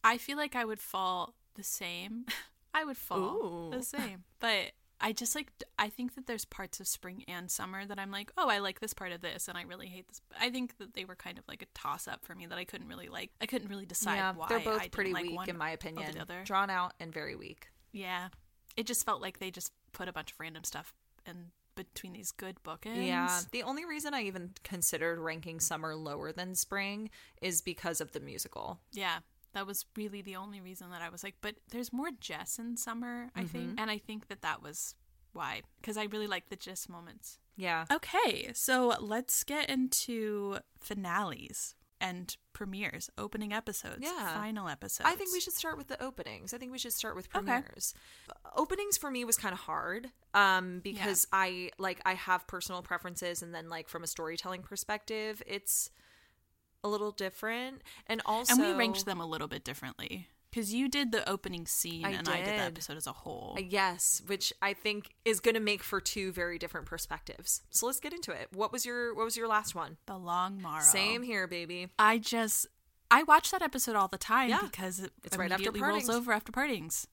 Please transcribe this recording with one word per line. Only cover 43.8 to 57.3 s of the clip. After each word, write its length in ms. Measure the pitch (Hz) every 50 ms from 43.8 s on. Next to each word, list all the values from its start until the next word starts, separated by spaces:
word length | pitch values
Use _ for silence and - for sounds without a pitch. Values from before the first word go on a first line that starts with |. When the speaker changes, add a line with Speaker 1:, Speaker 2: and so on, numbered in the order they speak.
| - - - - 262
Speaker 2:
Yeah. 320 | 311 359 339 220 185 160
Speaker 1:
final 340 | - 208 214 220 214 196 170
episodes. 400 | 151 - - 196 - - - 311
Speaker 2:
I 80 | 349
think 160 | 381 403 370 359
we 80 | 359
should 140 | - - 330
start 240 | - - 330 311 302
with 100 | 277 -
the 120 | 262 -
openings. 520 | 254 262 262 - - - 214 - - 190 233
I 60 | 240
think 120 | 254 247
we 80 | 254 254
should 140 | - 240 226
start 240 | - - 220 -
with 100 | 185 185 - -
Speaker 1:
Okay. 100 | - 196
Speaker 2:
premieres. 480 | 196 247 247 - - - - - - - - - - - - - - - - - - -
Openings 440 | - 311 311 370 381 415 415 403 -
for 120 | - 285
me 140 | 262 247 240
was 140 | 226 226 -
kinda 180 | - 208 180
hard, 560 | 185 - - 156 156 - 165 180 220 240 254 - _ _ _ _
um, 400 | 202 202 196 190 185 185 185 180
Speaker 1:
Yeah. 180 | 180 180 196 202
Speaker 2:
because 340 | 202 185 202 196 180 - - -
I, 380 | 190 190 185 185 180 180 180 - -
like, 240 | 190 190 180 - -
I 100 | 190 185
have 320 | 185 - - 185 180 -
personal 360 | - - 180 - - 185 180 180
preferences, 600 | - 180 175 - 180 175 - 180 175 175 170 170
and 120 | 170 170
then, 160 | 165 165 165
like, 180 | 165 165 160 -
from 160 | - 170 170
a 20 |
storytelling 560 | 160 - - 165 160 165 170 - 185 185 180 190
perspective, 800 | - 202 190 - - 208 208 - - 220 220 214 214 214 208 -
it's 440 | - 196 202 - - - - - - - - - - - - _ _ _ _ _ _ _ _ _ _ _ _ -
a 40 | 208
little 220 | 208 208 208 214
different. 720 | 202 - 196 190